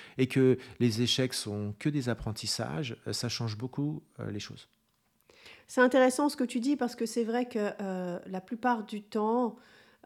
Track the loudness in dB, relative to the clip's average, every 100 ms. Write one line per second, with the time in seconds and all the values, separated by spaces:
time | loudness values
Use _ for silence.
0 | -10 0 2 6 6 4 0 0 0 2
1 | 0 2 0 -2 -4 -4 -6 -4 -2 -2
2 | -2 -2 -4 -6 -4 -4 -4 -4 -6 -6
3 | -6 -4 -4 -2 -4 -4 -6 -2 -2 -4
4 | -10 -10 -8 -8 -10 -14 -20 _ _ _
5 | _ _ _ _ -20 -20 -4 4 6 8
6 | 6 6 0 0 -2 0 0 0 -2 -2
7 | -4 -2 0 0 -2 -2 -2 -2 -6 -4
8 | -6 -8 -8 -10 -8 -2 0 0 -2 -10
9 | -6 -2 2 2 0 -4 -16 -20 -20 _